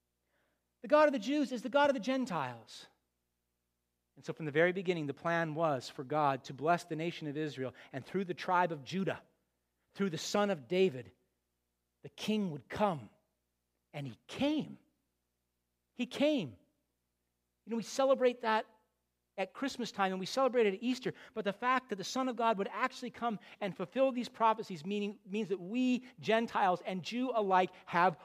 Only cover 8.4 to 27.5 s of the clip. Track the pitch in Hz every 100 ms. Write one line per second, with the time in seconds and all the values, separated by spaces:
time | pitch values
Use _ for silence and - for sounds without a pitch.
8.4 | - 180 180 156 123 185 180 113 _ _
9.4 | _ _ _ _ _ - 196 156 - 208
10.4 | 202 175 120 180 185 127 98 _ _ _
11.4 | _ _ _ _ _ _ 143 - - 214
12.4 | 190 143 - - 208 151 98 _ _ _
13.4 | _ _ _ _ _ 151 139 107 - -
14.4 | 285 302 160 135 _ _ _ _ _ _
15.4 | _ _ _ _ _ - 247 - 294 285
16.4 | 139 98 _ _ _ _ _ _ _ _
17.4 | _ _ 202 226 - - 269 262 247 247
18.4 | 226 220 - _ _ _ _ _ _ -
19.4 | 190 - 277 - 220 - 190 190 185 262
20.4 | 262 240 208 196 233 247 170 - - 220
21.4 | 196 190 247 254 254 202 - 254 254 233
22.4 | 226 196 214 202 254 - 240 - 240 202
23.4 | - - 202 170 180 254 269 247 208 -
24.4 | 220 220 202 170 175 208 202 202 190 208
25.4 | 185 180 175 240 254 247 - - 143 220
26.4 | 233 - 196 175 - 190 143 233 262 226
27.4 | 196